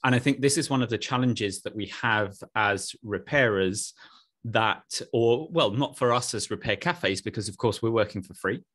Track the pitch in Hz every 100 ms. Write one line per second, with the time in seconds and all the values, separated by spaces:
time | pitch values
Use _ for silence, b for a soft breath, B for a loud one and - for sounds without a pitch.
0 | 131 123 135 139 139 139 143 135 120 110
1 | - 127 127 113 104 92 - 107 98 -
2 | 120 107 101 101 - - 107 101 - -
3 | 110 98 95 147 123 101 95 101 - -
4 | B B B _ 117 110 110 98 _ -
5 | - 117 117 120 156 165 123 104 139 -
6 | 123 120 - 110 - 101 - 101 - 175
7 | 196 190 - - 107 98 117 101 113 113
8 | 101 104 92 98 95 120 -